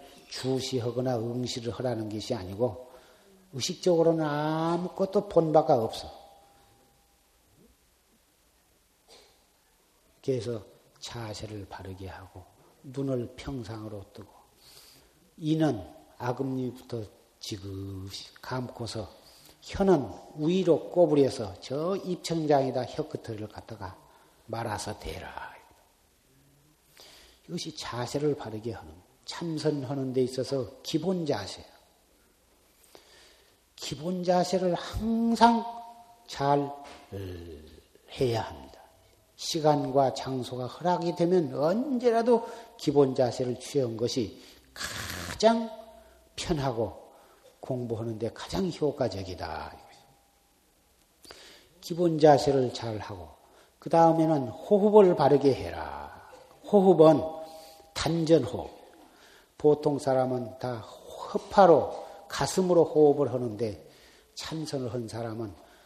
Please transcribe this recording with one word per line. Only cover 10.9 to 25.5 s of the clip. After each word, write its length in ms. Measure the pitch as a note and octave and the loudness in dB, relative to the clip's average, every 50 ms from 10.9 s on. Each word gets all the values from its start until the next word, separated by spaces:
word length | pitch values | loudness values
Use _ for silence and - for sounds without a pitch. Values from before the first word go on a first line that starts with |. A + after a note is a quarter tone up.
| _ _ | _ _
자세를 680 | - - - A#2+ A2+ G#2 G2+ - - G#2 G#2+ G#2 G2 - | -16 -14 -12 -12 -12 -12 -12 -12 -12 -12 -12 -12 -14 -14
바르게 400 | - - F#2+ F#2 F#2+ F#2 F#2 F#2 | -14 -14 -14 -14 -14 -14 -14 -16
하고 340 | - - F#2+ - - F#2+ - - _ _ _ _ _ _ - | -16 -16 -18 -20 -20 -20 -20 -20 _ _ _ _ _ _ -20
눈을 500 | C#3+ B2+ C#3 C#3 C3+ C3 B2 A#2 - - | -12 -8 -6 -4 -4 -2 -4 -4 -6 -10
평상으로 680 | - - - C#3 B2+ A2 G2 A2 A2 G#2+ G#2+ G#2 G2+ F#2+ - - | -12 -12 -10 -10 -8 -10 -10 -10 -10 -10 -12 -12 -14 -14 -16 -20
뜨고 160 | - G2 - - - _ _ _ _ _ - - - - - - - _ _ _ _ _ _ _ | -20 -20 -20 -20 -20 _ _ _ _ _ -20 -20 -20 -20 -20 -20 -20 _ _ _ _ _ _ _
이는 480 | - E3 D3+ D#3 D#3 D#3+ D3 B2 G2+ E2+ - - - - - _ | -6 -2 0 2 2 2 2 0 -2 -6 -12 -18 -20 -20 -20 _
아금니부터 840 | - A2+ A#2+ B2 - C3+ C3+ C3 C3 B2+ B2 A#2+ - - - - A#2 G#2 G2 - _ _ _ _ _ | -8 -6 -4 -4 -2 -4 -4 -4 -4 -4 -6 -6 -10 -12 -10 -10 -10 -10 -12 -16 _ _ _ _ _
지그시 920 | - - A2 G2 F#2+ G2 F#2+ F#2+ G2 G2 F#2+ F#2+ F#2+ G2 - - - - - - - | -12 -10 -10 -10 -10 -10 -10 -10 -10 -10 -10 -10 -12 -12 -14 -14 -16 -18 -20 -18 -12
감고서 680 | - B2 B2+ B2 A2+ - - A#2+ G#2 - A2+ G2 - - - - - - - - - - _ - | -8 -8 -6 -8 -8 -10 -10 -10 -8 -8 -8 -10 -10 -14 -20 -20 -20 -20 -20 -20 -20 -20 _ -16
혀는 460 | - - - G3 G3 F3+ D3 B2 G2 - - - - - | -8 -2 2 4 4 4 4 2 -2 -10 -16 -18 -16 -8
위로 540 | D3+ D3+ D#3+ F3+ F#3+ F3+ E3+ D3+ - - - | -4 -2 0 0 2 4 4 4 4 2 0
꼬부려서 640 | - F3 F3 D#3 D3+ C#3+ C#3 B2 - - A2 F#2+ F#2 - | 4 4 4 6 6 6 4 4 2 -2 -8 -8 -10 -12
저 360 | - - B2+ D3 D#3+ F3+ G3+ | -10 -8 -6 -4 -4 -4 -4
입천장에다 880 | F#3+ - F#3 F3+ D#3 - - E3+ E3 D#3 D3 D3 C#3 C3+ C3 B2 B2+ B2 | -4 -4 -6 -8 -6 -6 -4 -4 -2 2 4 4 4 4 2 -2 -4 -4
혀끝을 640 | - - - D3 - - A#2+ - - A2+ G#2 G#2+ G#2 | -4 -6 -8 -8 -6 -10 -10 -10 -10 -10 -10 -10 -12
갖다가 500 | - - - - A2+ G2+ G2 F#2+ F#2 - - _ _ _ _ _ _ _ _ | -14 -16 -18 -16 -14 -12 -12 -12 -12 -16 -20 _ _ _ _ _ _ _ _
말아서 520 | - A2+ A2+ A#2 A#2 A2+ G#2+ - G#2 G#2+ - | -10 -8 -6 -6 -6 -6 -6 -8 -10 -10 -10
대라. 520 | - - F#2 F#2 F2 - - - - - | -12 -12 -12 -10 -12 -14 -14 -14 -14 -14